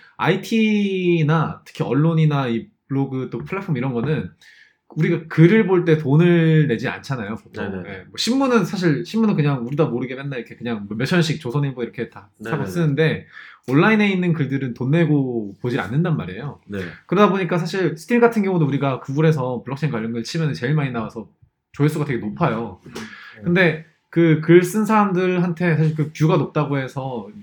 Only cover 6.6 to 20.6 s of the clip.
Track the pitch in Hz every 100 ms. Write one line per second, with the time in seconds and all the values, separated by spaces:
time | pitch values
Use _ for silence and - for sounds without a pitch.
6.6 | 143 113 120 90 - 135 101 110 - 98
7.6 | 104 95 90 - - 107 - 269 269 240
8.6 | 165 180 175 135 - 220 220 160 147 135
9.6 | 120 147 147 117 127 131 139 131 110 117
10.6 | 117 113 101 107 131 180 160 123 123 143
11.6 | 143 127 113 - 113 104 - - 110 147
12.6 | 196 175 160 135 160 110 - - - -
13.6 | - 139 202 220 208 185 180 160 131 135
14.6 | 135 117 131 160 160 147 131 120 104 95
15.6 | 123 123 95 135 180 143 90 92 143 92
16.6 | - 101 87 78 - 175 208 190 175 175
17.6 | - 196 170 - - 240 233 233 190 180
18.6 | 143 139 139 127 - 139 160 156 127 120
19.6 | 107 135 151 120 113 117 113 165 156 127